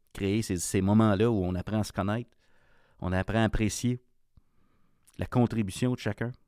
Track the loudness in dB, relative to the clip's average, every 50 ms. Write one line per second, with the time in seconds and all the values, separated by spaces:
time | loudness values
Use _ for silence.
0 | _ _ -8 -4 -2 0 0 0 0 -2 -4 -4 -2 -2 0 0 2 4 6 6
1 | 6 6 4 4 2 2 2 0 0 -2 -2 -4 -4 -4 -2 -2 -4 -2 -4 -4
2 | -2 -2 -4 -4 -6 -10 _ _ _ _ _ _ _ _ _ _ _ _ _ -8
3 | -4 -2 -2 -2 -2 0 0 2 2 2 2 2 0 0 0 -2 -2 -2 -2 -4
4 | -8 _ _ _ _ _ _ -20 _ _ _ _ _ _ _ _ _ _ _ _
5 | _ _ _ -8 -8 -2 2 2 2 2 2 -2 -2 -4 -4 -4 -2 -2 -2 -4
6 | -4 -6 -6 -4 -8 -8 -8 -12 _